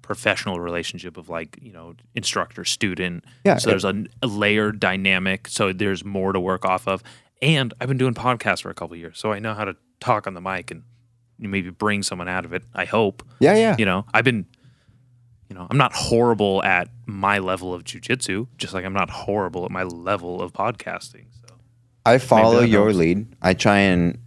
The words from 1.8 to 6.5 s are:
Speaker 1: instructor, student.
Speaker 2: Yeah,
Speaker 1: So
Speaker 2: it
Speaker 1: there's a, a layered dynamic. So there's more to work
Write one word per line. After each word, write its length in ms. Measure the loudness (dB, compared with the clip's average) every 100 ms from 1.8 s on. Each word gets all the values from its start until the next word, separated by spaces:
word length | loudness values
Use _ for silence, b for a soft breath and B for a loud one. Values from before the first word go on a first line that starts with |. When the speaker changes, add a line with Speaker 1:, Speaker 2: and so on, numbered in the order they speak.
| -20 -20 _ -8
Speaker 1:
instructor, 480 | -4 -4 -4 -6
student. 600 | -6 -2 -4 -2 -6 -6 b b
Speaker 2:
Yeah, 140 | 2 2
Speaker 1:
So 100 | 2
Speaker 2:
it 40 |
Speaker 1:
there's 120 | 2
a, 200 | 0 -4 -8 -6
a 40 | -6
layered 540 | 0 2 2 0 0
dynamic. 680 | -2 0 2 2 0 -4 -6
So 260 | -2 -2
there's 320 | 0 -2 -4
more 280 | -6 -4 -2
to 80 | -2
work 240 | -2